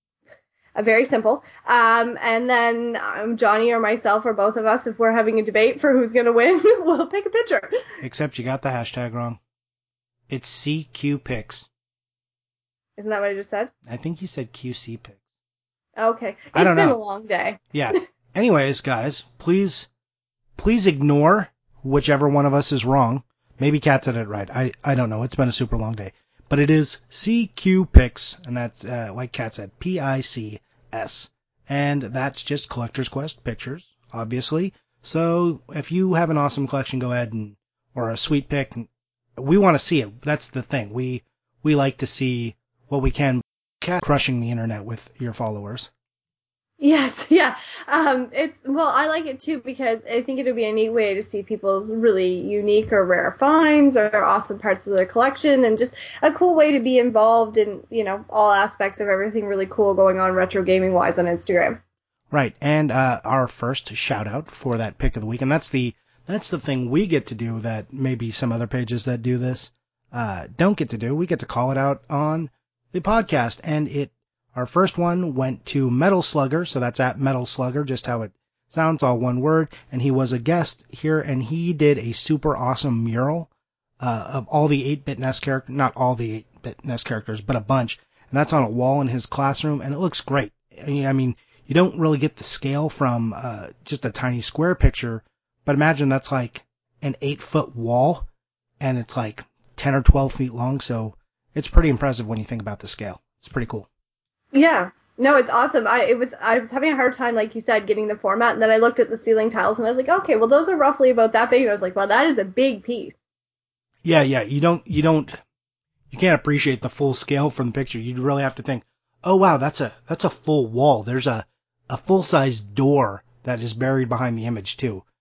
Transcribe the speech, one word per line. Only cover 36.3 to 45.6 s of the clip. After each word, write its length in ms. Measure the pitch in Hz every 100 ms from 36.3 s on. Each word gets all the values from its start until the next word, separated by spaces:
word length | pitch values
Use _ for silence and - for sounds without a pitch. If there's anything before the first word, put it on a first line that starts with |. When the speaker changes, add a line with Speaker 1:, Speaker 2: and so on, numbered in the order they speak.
Speaker 2:
an 60 | 151
awesome 300 | 143 143 139
collection, 320 | 139 131 131
go 140 | 123
ahead 200 | 123 117
and, 240 | 110 104 101 _ _ _
or 160 | 135 117
a 60 | 113
sweet 300 | - 147 131
pick, 260 | 143 135 117 117 _ _ _ _ -
we 200 | 135 190
wanna 220 | 196 143
see 220 | - 160
it. 220 | 104 113
That's 260 | 147 147 -
the 120 | 131
thing. 300 | - 139 104
We, 300 | 120 127 127 _ _ _ _
we 120 | 156
like 240 | 143 135 -
to 80 | 127
see 480 | - 131 123 117 - _ _ -
what 120 | 139
we 100 | 131
can. 300 | - 143 127 - _ _ -
Kat 220 | - 180
crushing 380 | - 143 - 123
the 100 | 117
internet 340 | 117 113 107
with 260 | 104 113 - -
your 160 | 120
followers. 560 | 107 113 104